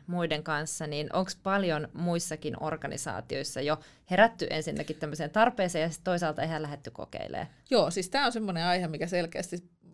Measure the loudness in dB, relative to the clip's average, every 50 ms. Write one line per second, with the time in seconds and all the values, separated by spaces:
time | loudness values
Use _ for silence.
0 | -8 -4 -2 0 0 0 0 -2 -2 -2 -2 -2 -2 -4 -6 -6 -6 -4 -4 -4
1 | -4 0 0 0 0 0 -4 -6 -2 0 2 2 4 2 2 0 0 -4 -4 -2
2 | 0 2 2 0 0 -2 -6 -4 -4 -4 -4 -4 -4 -4 -4 -4 -6 -6 -6 -6
3 | -6 -6 -6 -6 -6 -6 -4 -4 -4 -4 -4 -2 0 0 0 -2 -2 -10 -20 -16
4 | _ 2 6 8 8 8 6 2 -4 -2 -2 -2 -2 -2 -4 -4 -4 -4 -6 -6
5 | -6 -6 -4 -4 -4 0 4 6 6 6 6 2 0 0 2 0 0 0 -2 -4
6 | -2 0 0 2 0 0 -2 -2 -2 -2 -2 -4 -4 -6 -8 -10 -12 -14 -12 -12
7 | -12 -10 -10 -10 -8 -8 -6 -6 -8 -8 -10 -14 _ 2 4 4 4 4 2 -2
8 | -2 -2 0 2 2 2 0 0 -2 -2 -2 0 2 2 2 2 2 0 -2 -2
9 | -2 0 0 0 0 0 -2 -6 -6 -6 -6 -10 -10 -12 _ _ _ -10